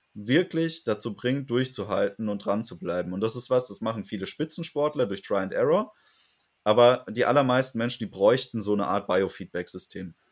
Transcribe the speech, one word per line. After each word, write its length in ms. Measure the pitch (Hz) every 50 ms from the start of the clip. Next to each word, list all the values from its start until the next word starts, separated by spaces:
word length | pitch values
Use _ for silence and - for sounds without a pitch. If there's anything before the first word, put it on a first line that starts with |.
| _ _ -
wirklich 720 | 107 104 110 131 165 185 185 - 165 165 165 160 - -
dazu 300 | 113 107 107 - 120 101
bringt, 340 | - - 123 131 143 135 -
durchzuhalten 760 | 117 123 131 127 - - 98 101 98 98 101 101 - - 113 107
und 160 | 104 98 -
dran 200 | 101 101 107 113
zu 140 | - 92 82
bleiben. 340 | 90 87 85 90 90 90 90
Und 80 | 98
das 160 | 107 113 113
ist 120 | 123 120 -
was, 200 | 131 127 127 -
das 120 | 101 -
machen 240 | 110 113 113 110 95
viele 220 | - 113 95 95
Spitzensportler 800 | - - - 160 160 - - 165 - - 147 147 151 151 147 127
durch 160 | 98 98 - -
Try 140 | - 104
and 160 | 98 95 95 -
Error, 420 | 98 117 143 165 202 214 - - _ _ _ _ _ _ _ _ _ _ _ _ _ -
aber 420 | 104 107 120 120 123 127 - - -
die 160 | 107 120 -
allermeisten 540 | - 127 143 135 127 123 127 127 - - 117
Menschen, 220 | 117 120 - -
die 100 | 113 98
bräuchten 500 | - 95 98 107 123 131 - - - 113
so 140 | 98 101 104
eine 120 | 101 101
Art 200 | - 95 101 -
Biofeedback-System, 1080 | - 92 95 98 92 - - 95 - - 87 90 - - - - - - 95 92 87 - _ _ _